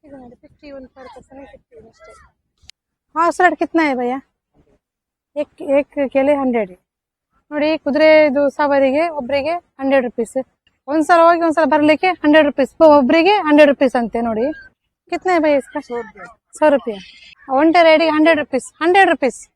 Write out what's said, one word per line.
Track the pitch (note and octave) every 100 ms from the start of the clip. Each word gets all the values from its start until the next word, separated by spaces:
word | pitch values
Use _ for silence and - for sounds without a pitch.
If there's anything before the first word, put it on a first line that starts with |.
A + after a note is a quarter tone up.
ಇದು | D#4 C#4
ನೋಡಿ, | B3 A#3+
ಫಿಫ್ಟಿ | D4+ _ D4
ಒಂದು | C#4 B3+
per | C4+ B3
person | - _ C4+ -
ಫಿಫ್ಟಿ | B4 _ A#4 A4+
ಅಷ್ಟೇ. | D#5+ D#5+ D#5+ _ _ _ _ _ - _ _ _
ಹಾರ್ಸ್ | D4+ E4+ -
ರೈಡ್ | F4+ D#4
ಕಿತ್ನಾ | D#4 E4 D#4
ಹೈ |
ಭಯ್ಯಾ? | B3+ B3 C4 _ _ _ _ _ _ _ _ _ _ _ C#4+
ಏಕ್, | D4 _
ಏಕ್ | - C#4 C#4+ - C4+
ಕೇಲಿ | C4+ C#4
ಹಂಡ್ರೆಡ್. | C#4+ C4 A#3+ F#3+ F3+ _ _ _ _ _ _ _
ನೋಡಿ, | D4 D4+ D#4
ಕುದುರೆ | - C#4 D#4 D#4 D4+
ಇದು | C4+ C#4+
ಸವಾರಿಗೆ | - D4 C#4 C4+ C#4 E4+
ಒಬ್ರಿಗೆ | D4 A#3+ C#4 C#4
ಹಂಡ್ರೆಡ್ | F4 _ _ C4+ C4+
ರುಪೀಸ್. | B3 - A3+ C4 B3+ _ _ _ -
ಒಂದ್ಸಲ | D#4 D4+ F4
ಹೋಗಿ | E4 E4+
ಒಂದ್ಸಲ | E4+ D#4
ಬರ್ಲಿಕ್ಕೆ | D4+ D4+ D4+ D4+ F#4
ಹಂಡ್ರೆಡ್ | E4+ D4+ D#4 D4
ರುಪೀಸ್. | - C4+ _
ಒಬ್ರಿಗೆ | D#4+ D4 B3+ E4 E4
ಹಂಡ್ರೆಡ್ | G#4 D#4 D4 D4
ರುಪೀಸ್ | C4 C4+ B3+
ಅಂತೆ. | A#3 A#3
ನೋಡಿ, | A#3 G#3+ C4 C6+ C6+ _ _ _ _
ಕಿತ್ನಾ | F4 F#4
ಹೈ | F4
ಭಯ್ಯಾ | D4+ C#4+
ಇಸ್ಕಾ? | - D4 - A#3+ A3 - F4 _ _ -
ಸೌ | D4+
ರೂಪಾಯಿ. | C#4 - G3 F#3 - - _ -
ಒಂಟೆ | C4 D#4+ F4
ರೈಡಿಗೆ | E4 D#4 E4
ಹಂಡ್ರೆಡ್ | D4+ D#4 D#4
ರುಪೀಸ್. | - B3+ -
ಹಂಡ್ರೆಡ್ | _ D#4+ F#4 F#4
ರುಪೀಸ್. | D#4+ B3+ - -